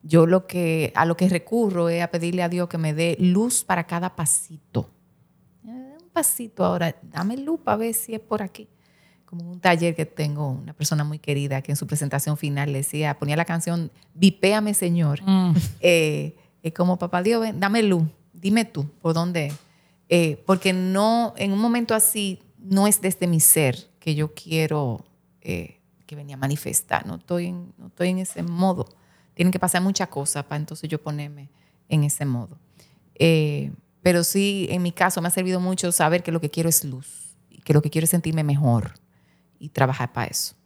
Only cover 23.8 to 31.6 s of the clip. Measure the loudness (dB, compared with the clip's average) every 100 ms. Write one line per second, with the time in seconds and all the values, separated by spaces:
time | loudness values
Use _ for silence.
23.8 | -8 _ -4 -2 -2 -6 -4 -2 0 0
24.8 | -2 -6 -10 _ _ _ -8 -6 -8 _
25.8 | _ _ -18 -16 -14 -6 -4 -4 -2 -4
26.8 | -2 -4 -4 -12 -6 -4 -4 -8 -14 -20
27.8 | -20 _ -2 -2 -4 -6 -6 0 0 0
28.8 | -6 _ _ _ _ 0 0 2 0 2
29.8 | 0 0 -4 -4 -4 -4 -6 -6 -6 -8
30.8 | -6 -6 -6 -8 -10 -14 -20 _